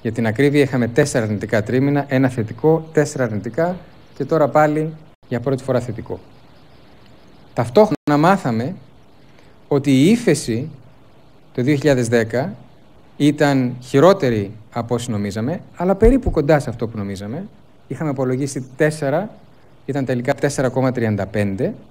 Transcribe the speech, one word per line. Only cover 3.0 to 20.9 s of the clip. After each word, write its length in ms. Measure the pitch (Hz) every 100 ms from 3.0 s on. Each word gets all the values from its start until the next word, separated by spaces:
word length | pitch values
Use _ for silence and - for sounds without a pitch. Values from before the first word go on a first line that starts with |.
| 147 135
αρνητικά 520 | 120 107 117 - 170 180 - - - -
και 80 |
τώρα 220 | 135 160 139
πάλι 460 | 151 151 151 156 160 - _ -
για 120 | 120
πρώτη 240 | 127 131
φορά 160 | - 123
θετικό. 400 | 120 110 - 90 - - - - - - - - - - - - -
Ταυτόχρονα 640 | - 120 208 214 147 - 147
μάθαμε 580 | 160 190 135 113 135 196 - - - - - - - - -
ότι 240 | 143 139
η 180 | 131 160
ύφεση 600 | 233 - 147 - 113 156 - - - - - - - -
το 80 | -
δύο 140 | 123
χιλιάδες 320 | 143 151 131 113
δέκα 480 | 120 113 120 175 226 - - - - - -
ήταν 580 | 147 143 147 135 123 123
χειρότερη 680 | - 135 165 196 135 113 98 107 -
από 240 | 120 113
όσοι 160 | 120 123
νομίζαμε, 500 | 104 104 104 117 185 -
αλλά 200 | - 180
περίπου 360 | 190 226 262 -
κοντά 280 | 165 143 151
σε 100 | 139
αυτό 180 | 104 110
που 100 | 110
νομίζαμε. 500 | 98 98 104 143 208 - - - -
Είχαμε 220 | - 156
απολογίσει 560 | 139 127 127 135 127 127 -
τέσσερα, 520 | 156 156 139 151 226 - - - - -
ήταν 200 | - 139
τελικά 300 | 131 123 127
τέσσερα 340 | 143 143 139 131
κόμμα 220 | 127 131